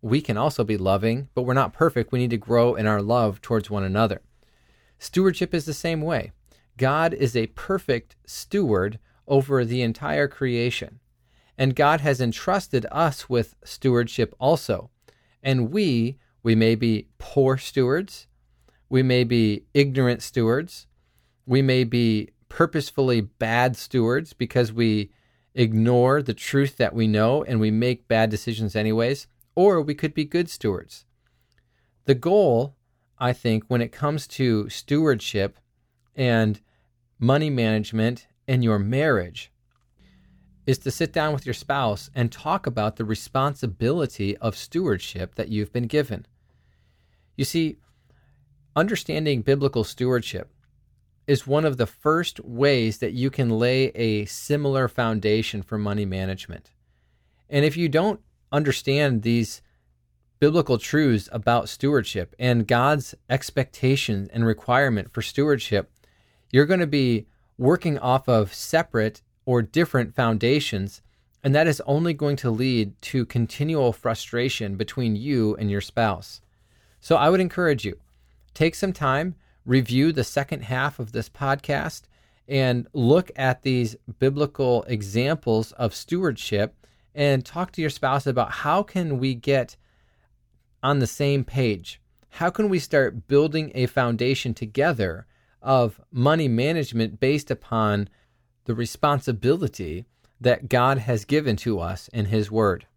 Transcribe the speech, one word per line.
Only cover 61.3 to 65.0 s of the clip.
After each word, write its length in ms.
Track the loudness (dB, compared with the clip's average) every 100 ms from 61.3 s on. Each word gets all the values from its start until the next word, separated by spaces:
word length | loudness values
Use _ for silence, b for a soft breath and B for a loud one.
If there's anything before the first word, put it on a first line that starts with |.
about 360 | -4 0 0 -2
stewardship 640 | -4 0 0 0 -6 -8 -4
and 280 | 0 2 2
God's 480 | 2 2 0 -4 -16 _
expectation 1000 | -4 -2 -4 -4 -2 0 0 0 -4 -4
and 120 | 0
requirement 680 | 0 0 2 2 2 0